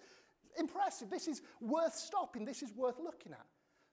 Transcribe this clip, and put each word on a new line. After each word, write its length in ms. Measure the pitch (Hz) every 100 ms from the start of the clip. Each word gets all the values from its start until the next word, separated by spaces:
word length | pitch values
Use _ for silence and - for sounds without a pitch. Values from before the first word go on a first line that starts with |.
| - - - _ - -
impressive. 540 | 311 349 381 - 208
This 160 | 285 -
is 160 | 269 - -
worth 340 | 226 311 330
stopping. 500 | - - 415 - 247
This 180 | 214 -
is 100 | 262
worth 280 | 208 254 240
looking 320 | 170 - -
at." 140 | 139 - _ _ _ _